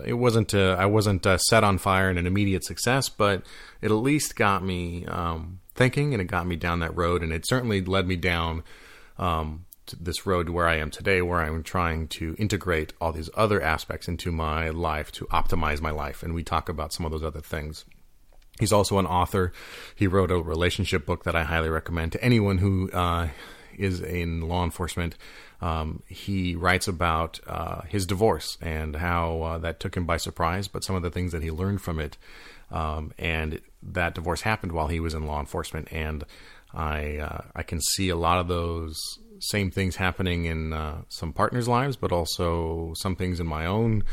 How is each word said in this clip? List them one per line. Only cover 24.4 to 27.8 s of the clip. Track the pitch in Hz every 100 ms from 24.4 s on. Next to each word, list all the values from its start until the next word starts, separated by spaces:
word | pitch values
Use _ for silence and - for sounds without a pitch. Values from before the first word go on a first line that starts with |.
| 82
law | 90
enforcement. | 87 - 85 - 85 - - - - -
Um, | 85 80 78 85 -
he | - - 98 90 85
writes | 90 92 -
about, | 85 87 80 82 - -
uh, | 80 85 87